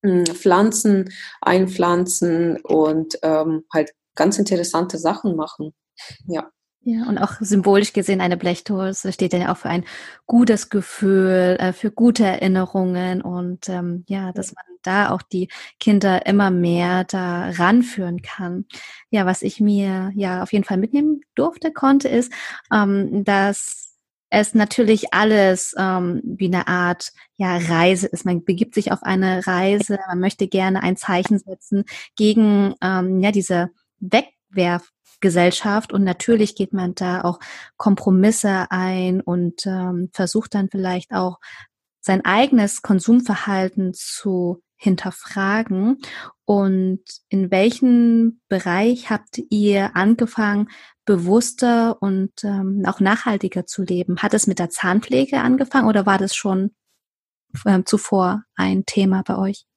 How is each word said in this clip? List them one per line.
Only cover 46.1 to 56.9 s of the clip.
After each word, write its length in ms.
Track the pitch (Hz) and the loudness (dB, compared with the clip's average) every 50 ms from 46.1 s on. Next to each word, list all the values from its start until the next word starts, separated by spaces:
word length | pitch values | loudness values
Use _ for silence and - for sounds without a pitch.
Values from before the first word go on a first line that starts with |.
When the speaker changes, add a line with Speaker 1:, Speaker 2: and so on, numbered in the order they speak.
| - - - - _ _ _ | -16 -16 -18 -18 _ _ _
Speaker 2:
Und 560 | - 208 202 196 196 190 185 185 185 185 190 _ - - - _ _ | 0 2 2 2 2 2 2 2 0 -2 -4 _ -16 -20 -20 _ _
in 200 | - 196 190 180 | -2 -2 0 0
welchem 880 | 196 185 196 233 233 - - 254 247 240 240 233 233 226 226 226 226 _ _ _ | 2 2 2 2 2 2 2 4 6 6 6 4 4 4 4 2 0 _ _ _
Bereich 600 | 196 185 - 185 175 185 208 233 247 240 - - | -4 -2 -2 0 0 2 2 2 0 0 -2 -4
habt 320 | 220 208 _ _ - - - - | -4 -4 _ _ -12 -12 -6 -4
ihr 460 | 214 208 208 208 202 196 196 202 - | -2 2 2 2 2 2 0 0 0
angefangen, 720 | 175 190 208 233 226 240 220 - - 214 208 208 202 208 - - - - - _ _ _ | 2 4 4 4 2 0 -4 -2 -2 0 0 0 0 -2 -4 -8 -20 -20 -20 _ _ _
bewusster 960 | - 208 180 170 175 196 233 240 - - - 254 240 240 233 226 233 226 _ | 0 2 2 2 2 2 2 2 0 -4 -2 0 2 2 2 2 0 0 _
und, 420 | - 196 190 190 190 196 _ - - | -2 -2 0 -2 -2 -4 _ -8 -6
ähm, 380 | 202 202 196 190 190 196 202 185 | -4 -4 -2 -2 -2 -2 -2 -2
auch 160 | 180 202 - | -4 0 0
nachhaltiger 640 | 196 190 208 233 - 247 214 196 - 185 - 185 175 | 2 2 2 0 -2 -2 -2 -2 -4 -4 -4 -6 -8
zu 200 | - - - 190 | -6 -6 -8 -4
leben? 340 | 175 180 180 180 - 180 170 | -2 -2 -2 -2 -2 -4 -2
Hat 160 | - 202 - | -2 0 0
es 120 | 220 - | 2 0
mit 120 | - 185 - | 0 0 -2
der 100 | 175 170 | -4 -6
Zahnpflege 680 | - - - 185 185 208 - - 254 254 269 269 - 269 | -4 -4 -2 0 0 0 0 2 0 0 2 2 0 0
angefangen 480 | 247 247 254 262 277 254 - 269 226 220 | 2 2 2 2 0 0 0 2 2 4
oder 160 | 214 208 196 | 2 4 4
war 140 | 202 196 190 | 4 2 2
das 160 | 196 196 - | 2 -2 -4
schon, 400 | - - 208 190 190 190 202 _ _ _ _ | -4 -2 -2 0 0 -2 -2 _ _ _ _